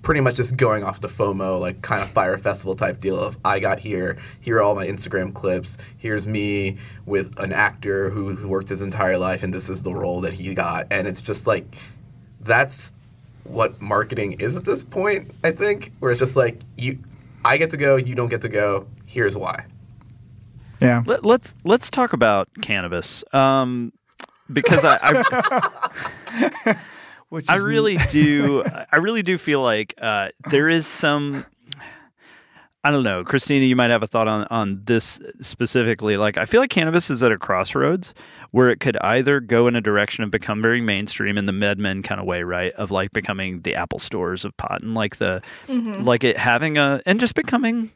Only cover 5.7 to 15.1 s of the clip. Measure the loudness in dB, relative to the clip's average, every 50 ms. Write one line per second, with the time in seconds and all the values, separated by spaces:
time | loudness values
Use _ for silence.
5.7 | -10 -10 -12 -20 -20 -10 -6 -4 -4 -4 -4 -4 -4 -2 -2 -2 -2 -2 -2 -4
6.7 | -6 -8 -14 -18 -20 -18 -8 -2 -2 -2 -2 -2 -8 -10 -8 -4 0 0 0 0
7.7 | 0 -4 -6 -4 -2 -2 -2 -2 -4 -4 -6 -6 -6 -8 -6 -4 -4 -4 -4 -4
8.7 | -6 -6 -6 -6 -4 -2 0 0 0 0 0 -2 -2 -4 -4 -6 -6 -6 -6 -6
9.7 | -6 -6 -6 -6 -4 -4 -4 -4 -4 -4 -4 -6 -6 -6 -8 -6 -4 -4 -4 -2
10.7 | -4 -4 -4 -4 -4 -2 -2 -4 -6 -8 -8 -6 -6 -2 0 0 0 0 -2 -10
11.7 | -20 -20 -20 -20 -20 -20 -20 -20 -20 -20 -20 -20 -20 -14 0 2 4 4 4 2
12.7 | -2 -8 -8 -8 -10 -14 -20 -20 -20 -20 -20 -20 -20 -20 -18 -10 -2 -2 -2 -2
13.7 | -2 -8 -4 0 0 0 0 -2 -4 -4 -4 -4 -4 -4 -4 -4 -4 -4 -2 -2
14.7 | -4 -4 -4 -8 -6 -2 0 0